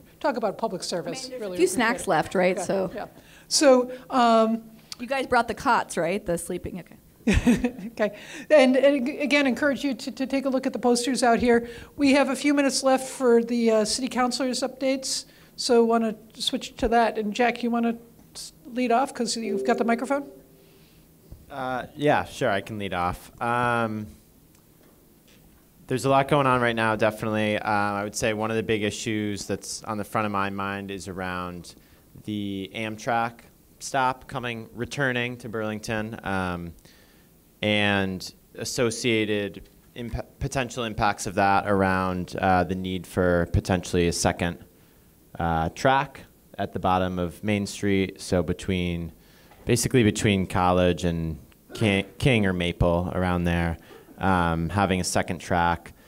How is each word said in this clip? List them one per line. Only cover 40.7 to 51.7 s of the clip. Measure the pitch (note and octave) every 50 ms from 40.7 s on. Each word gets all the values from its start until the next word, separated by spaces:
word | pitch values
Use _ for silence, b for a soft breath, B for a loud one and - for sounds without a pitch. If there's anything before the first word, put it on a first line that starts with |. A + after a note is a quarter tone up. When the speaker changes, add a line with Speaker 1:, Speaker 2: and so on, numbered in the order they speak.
| - B2+ A#2
Speaker 3:
impacts | A2 G#2 A#2 A2+ G#2 G2+ - - A2
of | F2
that | G2+ G2 G2 G2 G2 - G2+
around, | G2+ G2 G2 F#2+ F#2 F#2 F#2+ F#2 F2+ F2+ F2+ - - -
uh, | F#2+ F#2+ F#2 F2+ F2+
the | E2 F#2
need | F#2 F#2 F#2 F#2 F#2 E2+
for | - - G2 F2+ F2+ F2 F2 E2+ - -
potentially | G#2 - - G2 F2 - - - F2+ F2 E2+
a | D#2
second, | - - F#2 F2 - F#2 F2 F2 - - - b b b b b b b b b b _ _ - -
uh, | E2+ E2 E2 D#2+ D#2+ E2+
track | - - - C3+ C3 C3+ C#3+ - - - - - _ _ _ _ - -
at | G2+ - -
the | F#2+
bottom | E2 F#2 F#2 F#2 F#2 F2+ F#2 F2+
of | F2 E2+ E2 - -
Main | G#2+ G#2 G2+ G2+
Street, | G2 - - - G2+ G2 F#2+ F#2+ F#2 - -
so | - - F#2+ F2+ E2+
between, | D#2+ F2 - - - F#2+ F2+ F2 F2+ E2+ E2+ E2+ E2 - b b b b b b b b b b
basically | - A#2+ A#2 - B2 - C3 A2
between | G#2+ - - - A2 G2+ F#2+ F2+
College | - - G2 F2+ F2+ F2+ F2+ F2+ F2+ F2 D#2+ F2+
and | F2 E2+ E2 E2 D#2+ D2+ - - - _ _ _ _